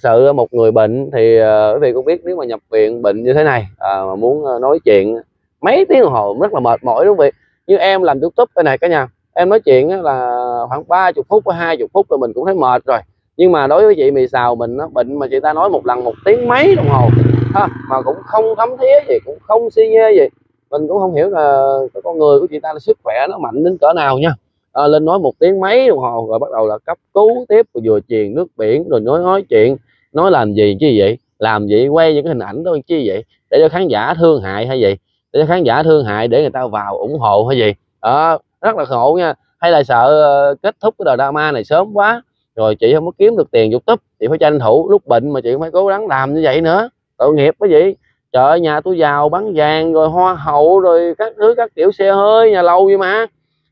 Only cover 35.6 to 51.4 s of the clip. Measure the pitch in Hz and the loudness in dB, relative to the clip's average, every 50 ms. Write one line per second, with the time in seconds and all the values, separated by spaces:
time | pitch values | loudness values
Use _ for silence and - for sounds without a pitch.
35.6 | 165 120 117 147 156 160 156 151 131 107 104 107 113 120 117 135 156 131 - 131 | 0 0 0 2 2 2 2 2 2 -2 -4 -4 -2 0 0 0 0 -2 -4 -6
36.6 | 127 117 104 104 101 101 101 - 101 117 147 151 117 107 101 104 110 123 139 123 | -8 -6 -6 -8 -6 -6 -8 -8 -8 -8 -6 -4 0 0 2 2 2 0 0 0
37.6 | 110 104 101 _ _ _ _ _ - 113 127 147 160 165 160 - _ _ _ - | 0 0 -2 _ _ _ _ _ -4 -2 0 0 0 0 -2 -4 _ _ _ -6
38.6 | - 214 220 185 143 127 135 120 120 135 160 180 175 160 135 _ _ _ _ - | -4 -4 -4 -4 -4 -4 -2 0 0 0 0 0 -2 -4 -6 _ _ _ _ -4
39.6 | - 170 170 151 139 - 127 117 120 139 151 151 151 143 143 143 143 143 143 - | 0 2 2 2 2 2 2 2 4 4 4 4 4 4 4 2 2 0 -2 -2
40.6 | - 202 - - - 220 - - 196 151 127 120 135 139 147 151 156 156 147 120 | -6 -6 -6 -4 -4 -4 -4 -2 -2 -2 0 0 -2 -4 -2 -4 -4 -4 -4 -6
41.6 | 101 - 147 165 196 220 208 202 202 214 233 240 - _ _ _ _ _ - 113 | -4 -2 0 0 0 -2 -2 0 0 0 -2 -4 -8 _ _ _ _ _ -6 -2
42.6 | 110 110 110 - 110 117 139 160 160 175 - - 196 220 233 196 147 - - 117 | -2 -2 0 2 2 2 2 2 -2 -4 -2 0 0 0 2 0 -2 0 0 0
43.6 | 110 110 117 123 - - 233 214 _ _ _ - 107 120 156 156 160 151 151 143 | 0 0 0 -2 -2 -2 -2 -2 _ _ _ -6 -4 -4 -2 0 0 0 0 0
44.6 | 123 107 117 151 165 - 196 - - - - 117 123 147 143 131 120 117 127 139 | 2 2 2 2 2 2 0 0 0 0 0 0 0 -2 -6 -4 -4 -4 -4 -4
45.6 | 160 165 156 180 196 196 190 202 220 196 139 135 135 135 143 160 160 139 131 156 | -4 -4 -2 -2 0 0 -2 -4 -4 -4 -2 -2 -2 -2 -2 -2 0 0 0 0
46.6 | 165 160 170 202 226 240 _ _ _ _ _ - 117 143 156 147 139 156 - - | 0 0 0 0 -2 -4 _ _ _ _ _ -2 0 0 2 2 2 0 0 0
47.6 | 208 202 160 147 175 196 190 _ _ _ _ _ _ _ - 127 131 143 160 175 | 0 2 4 4 4 2 -2 _ _ _ _ _ _ _ 0 2 2 2 2 2
48.6 | 170 156 151 151 151 185 185 165 160 147 143 147 147 151 160 180 208 220 185 151 | 0 -2 -2 -2 -4 -4 -2 0 0 0 0 0 0 0 -2 -2 -4 -4 -2 0
49.6 | 151 151 156 160 160 165 160 156 156 160 160 180 180 185 185 160 143 160 147 147 | 0 0 0 0 0 0 0 2 0 0 0 0 0 0 0 -4 -6 -2 0 2
50.6 | 151 165 185 196 185 180 170 170 170 170 156 - 214 226 - 214 | 4 4 4 4 4 4 2 2 2 0 -4 -6 -8 -8 -4 0